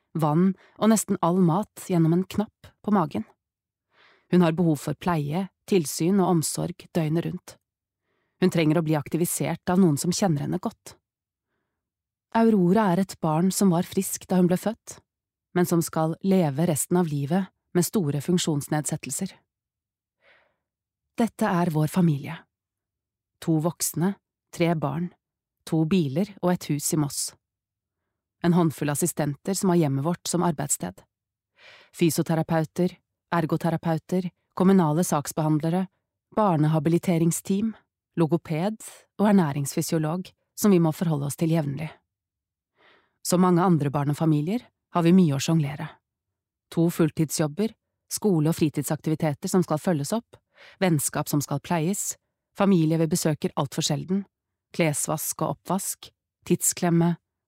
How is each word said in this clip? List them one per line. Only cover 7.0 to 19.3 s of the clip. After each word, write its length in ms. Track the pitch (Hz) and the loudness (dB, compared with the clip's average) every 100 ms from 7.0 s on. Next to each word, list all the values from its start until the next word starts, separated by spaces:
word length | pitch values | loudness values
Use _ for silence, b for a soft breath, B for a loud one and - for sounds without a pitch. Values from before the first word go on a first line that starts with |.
| 156 165 165 | -2 -2 -4
rundt. 300 | 180 - - _ _ _ _ _ _ _ _ | -10 -14 -20 _ _ _ _ _ _ _ _
Hun 80 | 185 | 0
trenger 280 | 165 156 160 | 2 2 2
å 60 | 156 | 2
bli 100 | 156 | -2
aktivisert 720 | - 160 175 - 143 170 - | -2 -4 -4 -4 -4 -6 -2
av 100 | 185 | 4
noen 180 | 185 143 | 4 4
som 120 | 170 | -2
kjenner 340 | 180 196 147 143 | 0 0 0 -2
henne 140 | 170 | -6
godt. 340 | - - - - _ _ _ _ _ _ _ _ _ _ _ _ _ | -6 -12 -20 -20 _ _ _ _ _ _ _ _ _ _ _ _ _
Aurora 540 | 226 226 214 175 208 208 | 2 4 4 4 4 4
er 120 | 175 | 2
et 100 | 196 - | -2 -4
barn 300 | 165 156 190 | -2 2 0
som 160 | - 202 | 2 2
var 160 | 165 180 | 2 0
frisk 400 | - 196 - - | -4 -4 -8 -2
da 140 | 185 | 2
hun 100 | 180 | 2
ble 80 | 180 | 2
født, 400 | - 226 - - _ _ _ _ _ | -2 -8 -14 -20 _ _ _ _ _
men 140 | 180 175 | -2 2
som 120 | 170 | 2
skal 340 | 165 - 160 165 196 | 0 -2 -2 -2 0
leve 400 | 190 160 135 175 | 2 2 0 0
resten 320 | 147 - 175 | 0 0 0
av 120 | 170 | 0
livet 400 | 147 139 180 185 _ _ | -2 -2 -2 -4 _ _
med 120 | 175 170 | -2 0
store 340 | 226 147 143 | 0 -2 -4
funksjonsnedsettelser. 1120 | 139 175 - 147 - 151 147 156 - - 190 | 0 0 0 -4 -2 -4 -4 -8 -8 -8 -8